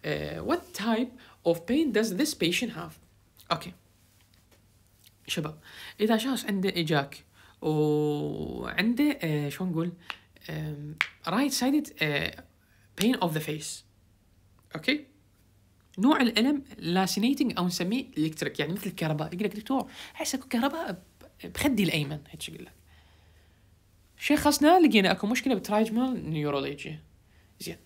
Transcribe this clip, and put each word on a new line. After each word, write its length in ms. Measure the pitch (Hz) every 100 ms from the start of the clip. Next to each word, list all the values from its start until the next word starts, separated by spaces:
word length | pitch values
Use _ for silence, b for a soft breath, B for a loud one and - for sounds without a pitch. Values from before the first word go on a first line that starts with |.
آه، 420 | 156 151 151 151 -
what 320 | 339 - -
type 300 | 220 220 262 - B B 170
of 80 | 165
pain 360 | - 262 320
does 180 | 214 220
this 220 | 185 302
patient 360 | - 170 - 247
have؟ 220 | 160 170 - _ _ _ _ -
أوكي. 200 | 165 - - _ _ _ _ _ _ _ _ _ _ _ _ - _ -
شباب، 320 | - 156 156 B B B B
إذا 160 | 214 226
شخص 280 | 240 240
عنده 240 | - 202 190
إيجاك 560 | 175 156 151 - - - b b b
وعنده، 1600 | 151 156 151 151 151 147 147 151 156 60 - - 214 240 294 -
آه، 260 | 165 151 143
شو 160 | 143
نقول؟ 280 | 185 160 175 175 B B B _ -
آم، 460 | 156 151 147 147 156 - - -
right 240 | 190 285 -
sided، 320 | 247 294 - -
آه، 420 | 156 147 - - - _ b b b -
pain 120 | 208
of 160 | 254 175
the 60 | 156
face. 420 | 156 156 - - - _ _ _ _ _ _ _ _
أوكي؟ 320 | - 196 294 294 _ _ _ _ _ _ _ _ -
نوع 220 | 233 311
الألم 420 | 240 214 247 294 - -
لاسينيتنج 760 | 165 180 190 196 233 277 254 185
أو 80 | 180
نسميه 400 | 175 180 247 262 -
إلكتريك، 420 | 156 156 147 -
يعني 120 | 147
مثل 140 | 190 196
الكهرباء. 480 | - 160 151 156
يقول 100 | 175
لك: 120 | 208 208
"دكتور، 340 | - 269 - B B
أحس 200 | - 302
أكو 140 | 262 -
كهرباء 440 | 233 269 320 339
ب-، 560 | 180 - _ - _ -
بخدي 280 | - 302 226
الأيمن." 360 | 180 160 143 151 -
هيك 180 | 160 -
يقول 160 | 165
لك. 80 | - - _ b b b b b b b b _ _ _ _ -
شخصنا 640 | - 294 294 285 294 359
لقينا 300 | 311 208 190
أكو 160 | 190 208
مشكلة 280 | 247 277
بترايجمال 760 | 247 - 208 226 226 262 233 156
نيورولوجيا. 720 | 156 147 139 139 143 - 156 - _ _ b b _
زين، 160 | - -